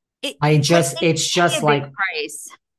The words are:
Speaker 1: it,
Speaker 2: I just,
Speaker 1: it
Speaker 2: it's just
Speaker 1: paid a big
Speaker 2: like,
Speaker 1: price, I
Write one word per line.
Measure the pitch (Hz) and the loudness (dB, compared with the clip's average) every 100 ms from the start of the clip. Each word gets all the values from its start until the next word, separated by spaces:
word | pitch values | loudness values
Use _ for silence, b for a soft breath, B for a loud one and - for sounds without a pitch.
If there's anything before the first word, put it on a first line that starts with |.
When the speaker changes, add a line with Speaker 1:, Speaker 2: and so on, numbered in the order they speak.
| _ _ | _ _
Speaker 1:
it, | 277 - | -10 -2
Speaker 2:
I | 151 151 | 2 2
just, | 139 170 - - | 4 2 2 0
Speaker 1:
it | 170 | 0
Speaker 2:
it's | 156 - | 0 -2
just | 175 175 302 | 0 2 2
Speaker 1:
paid | |
a | 151 | 2
big | 143 | 0
Speaker 2:
like, | 139 | -2
Speaker 1:
price, | - 190 160 147 - - | -6 -6 -4 -8 -12 -20
I | - _ | -20 _